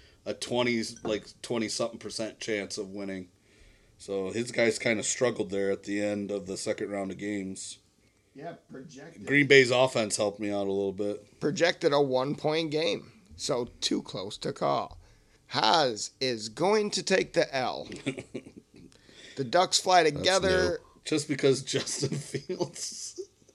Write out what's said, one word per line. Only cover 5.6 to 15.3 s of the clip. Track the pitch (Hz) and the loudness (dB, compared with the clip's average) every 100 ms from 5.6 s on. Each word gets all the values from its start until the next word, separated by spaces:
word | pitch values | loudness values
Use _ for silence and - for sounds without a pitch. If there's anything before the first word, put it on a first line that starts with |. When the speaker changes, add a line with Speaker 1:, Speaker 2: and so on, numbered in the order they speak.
| 98 | 0
Speaker 1:
at | 98 | -2
the | 101 101 | -4 -2
end | 104 104 98 | -2 -2 -4
of | 101 92 | -6 -6
the | 95 | -6
second | 113 104 101 | -4 -4 -4
round | 101 95 | -4 -6
of | 92 | -6
games. | 101 101 95 98 - - _ _ _ _ _ | -6 -4 -6 -8 -12 -16 _ _ _ _ _
Speaker 2:
Yeah, | 139 165 - _ | -14 -14 -14 _
projected. | - - - - - 101 | -18 -18 -18 -18 -10 2
Speaker 1:
Green | 143 135 | 4 10
Bay's | 139 123 | 10 10
offense | 123 131 123 104 - | 4 2 2 0 0
helped | 104 104 | -2 -2
me | 104 | -4
out | 101 98 | -2 -2
a | |
little | 98 98 | -2 -2
bit. | 92 104 104 - - | -2 -4 -6 -12 -6
Speaker 2:
Projected | 156 135 170 - 160 | -4 2 0 2 2
a | 143 | 4
one-point | 143 127 135 151 151 160 160 | 4 2 0 -2 0 0 0
game, | 151 160 - - - - - | -2 -2 -2 -8 -20 -20 -8
so | - 123 123 - | -4 -2 -4 -4
too | - 208 | -2 -2
close | - 107 98 - | -4 -8 -8 -6
to | 143 | -8
call. | - 147 131 95 - - - _ | -2 0 0 -4 -12 -20 -20 _